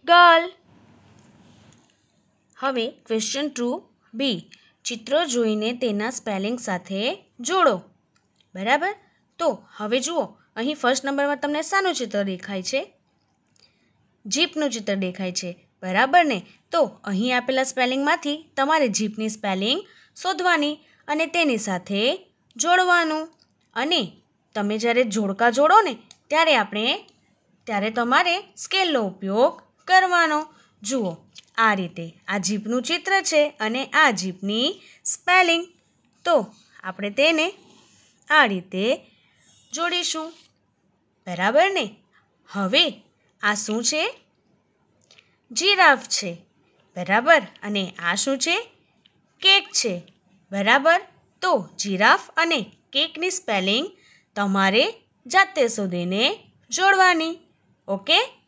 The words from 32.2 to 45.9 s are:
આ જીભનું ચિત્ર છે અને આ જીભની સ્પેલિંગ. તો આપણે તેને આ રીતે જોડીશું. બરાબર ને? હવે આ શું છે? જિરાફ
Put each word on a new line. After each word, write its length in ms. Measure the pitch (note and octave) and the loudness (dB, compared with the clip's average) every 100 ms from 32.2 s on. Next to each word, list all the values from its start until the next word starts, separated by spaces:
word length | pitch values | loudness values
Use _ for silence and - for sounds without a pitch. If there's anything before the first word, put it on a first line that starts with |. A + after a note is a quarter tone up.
| - | -6
આ 100 | G3 | -4
જીભનું 440 | F3+ G#3 G#3+ B3 | -4 -4 -4 -4
ચિત્ર 400 | A#3 F4 F#4+ G4 | -2 -4 0 0
છે 260 | - D#4 D4 - | 2 2 2 -2
અને 240 | G#3+ B3 | -4 -4
આ 260 | C4+ C#4+ D4+ | -2 2 2
જીભની 720 | F#3+ F#3 F3+ G3 G#3+ C#4+ G4+ - - | 2 -6 -8 -6 -2 -2 -4 -18 -12
સ્પેલિંગ. 640 | - - - F#4 F4+ E4 F4 _ _ _ _ _ | -10 -6 2 4 4 0 -4 _ _ _ _ _
તો 300 | F4 D#4 F#3 - _ - | 2 2 0 -14 _ -16
આપણે 260 | F#3 F#3 G3+ | -14 -8 -6
તેને 420 | G3+ D4+ D#4+ E4 - - - _ _ _ _ - | 0 2 2 -2 -6 -20 -20 _ _ _ _ 0
આ 140 | D4+ | 4
રીતે 640 | B3 F#3+ F3+ F#3 G#3+ D#4 _ _ _ _ _ _ _ | 4 0 -6 -4 -2 -2 _ _ _ _ _ _ _
જોડીશું. 600 | D4+ E4+ F4 E4+ D#4+ D#4+ D#4+ _ _ _ _ _ _ _ _ - | -6 -4 -2 -4 -6 -10 -14 _ _ _ _ _ _ _ _ -12
બરાબર 440 | F3 G3 C4+ F#4+ | -2 2 4 2
ને? 260 | F#4+ A3 - _ _ _ _ _ | 0 -4 -10 _ _ _ _ _
હવે 540 | G3 F#3 C#4 E4 - _ _ _ _ | -6 2 2 2 -4 _ _ _ _
આ 120 | G#3 | -4
શું 300 | G#3 - G#3+ | -4 -4 -2
છે? 360 | A#3+ D4+ G4 - _ _ _ _ _ _ _ _ _ _ _ _ _ | -2 -2 -4 -6 _ _ _ _ _ _ _ _ _ _ _ _ _
જિરાફ 580 | A3+ F#4 G4 E4+ | -4 0 4 4